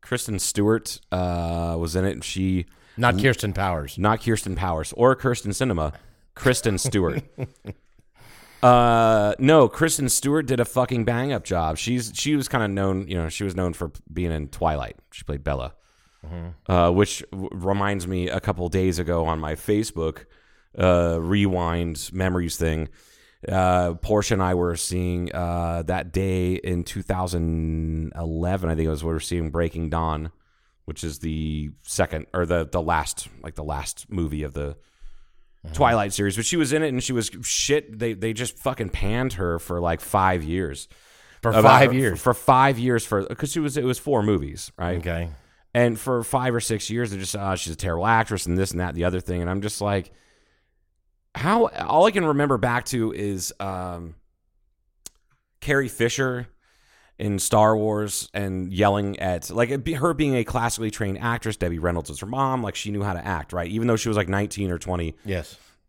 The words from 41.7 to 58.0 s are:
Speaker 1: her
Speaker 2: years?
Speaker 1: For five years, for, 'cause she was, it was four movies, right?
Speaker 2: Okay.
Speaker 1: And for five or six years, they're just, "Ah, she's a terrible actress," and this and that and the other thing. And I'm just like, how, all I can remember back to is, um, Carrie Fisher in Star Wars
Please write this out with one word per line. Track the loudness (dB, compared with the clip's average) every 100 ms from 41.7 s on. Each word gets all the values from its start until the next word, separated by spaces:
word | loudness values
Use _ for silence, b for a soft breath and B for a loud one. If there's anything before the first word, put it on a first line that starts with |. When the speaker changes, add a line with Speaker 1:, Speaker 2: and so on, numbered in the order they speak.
| 10 8
Speaker 1:
her | 6
Speaker 2:
years? | 2 2
Speaker 1:
For | 0
five | 2 4 6 6 2
years, | 0 0 0
for, | -2 -2
'cause | -6 -4
she | -2
was, | -2 -2
it |
was | -2 -2
four | 2 2
movies, | 4 2 0 -10 -14 -6
right? | -4 -2
Speaker 2:
Okay. | -4 -4 -6 -10 _ _ _
Speaker 1:
And | 2 2 2
for | -2 -2
five | 0 0 0
or | 0
six | -2 -4 -2
years, | -4 -4
they're | -4
just, | -6 -4
"Ah, | -2
she's | -4 -4
a | -6
terrible | -4 0 2
actress," | 2 2 -4
and | -2 0
this | 0
and | -2
that | -4
and | 0
the |
other | 0 -2
thing. | -4 -4
And | -2
I'm | -4
just | -4 -4
like, | -2 -2 -4 -18 _ _ _ _ _ _ _ _ _ _ _ -4
how, | 2 4 2
all | 0 2 6 6
I |
can | 4
remember | 2 2 2 2
back | 2 0 -2
to | -2 -2
is, | -2 -4 -4 -6 -8
um, | -8 -6 -6 -8 -12 -16 _ _ _ _ _ _ _ _ -20 _ _ _ _ _
Carrie | 0 0 0
Fisher | 0 0 2 -2 -2 -8 _ _ _ _ _ _ _
in | -2 -2
Star | 2 6 6 6
Wars | 2 0